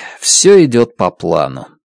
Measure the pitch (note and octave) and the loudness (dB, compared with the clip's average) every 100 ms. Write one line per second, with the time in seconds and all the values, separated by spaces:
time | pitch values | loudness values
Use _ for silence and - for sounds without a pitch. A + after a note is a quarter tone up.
0 | - - - - F#3 G3+ D3+ A#2 A#2 - | -18 -10 -4 0 4 4 4 0 -2 -2
1 | F#2 - F2 E2 C2+ C2 B1+ _ _ | -6 -6 -4 -4 -4 -8 -18 _ _